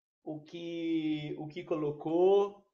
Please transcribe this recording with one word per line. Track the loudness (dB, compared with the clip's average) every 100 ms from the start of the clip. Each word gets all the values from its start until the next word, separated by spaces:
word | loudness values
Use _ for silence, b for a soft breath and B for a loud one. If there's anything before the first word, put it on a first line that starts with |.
| _ _
o | -10 -10
que, | -12 -12 -8 -4 -2 0 0 -2 -4 -8
o | -10
que | -8
colocou | -4 -2 -2 -4 0 4 6 6 4 -4 _